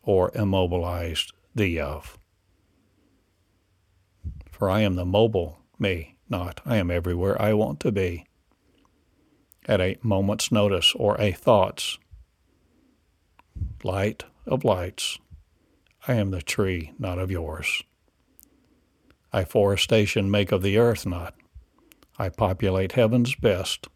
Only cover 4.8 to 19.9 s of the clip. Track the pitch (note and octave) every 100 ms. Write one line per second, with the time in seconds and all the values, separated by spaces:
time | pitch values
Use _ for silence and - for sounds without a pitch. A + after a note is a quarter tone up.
4.8 | G#2 F2+ F2+ G2 A2+ G#2 E2 - _ _
5.8 | G2+ F2 D#2 _ _ F#2 F2 - - A2+
6.8 | F2 F2 F2 F2 G2 G2+ G#2+ G#2+ A2 D3+
7.8 | B2 G2+ F#2 F2 - _ _ _ _ _
8.8 | _ _ _ _ _ _ _ _ - G2+
9.8 | F#2 - A2 G2 G2 - - A2 G#2 F#2
10.8 | G2+ - G#2 G#2 G#2 F2+ - G#2+ F#2+ -
11.8 | - - _ - - _ _ _ _ _
12.8 | _ _ _ _ _ _ _ - - -
13.8 | G2 F#2+ G2+ A2+ - _ - C3+ B2 F#2
14.8 | F2+ - - - _ - _ _ _ _
15.8 | _ _ - A#2+ G2 F#2 - - G2 F2
16.8 | E2 - G2 F2+ F#2+ F2+ D#2+ D#2+ D#2 -
17.8 | - _ _ _ _ _ - _ _ _
18.8 | _ _ _ _ _ A#2 - A#2+ G2+ G2
19.8 | -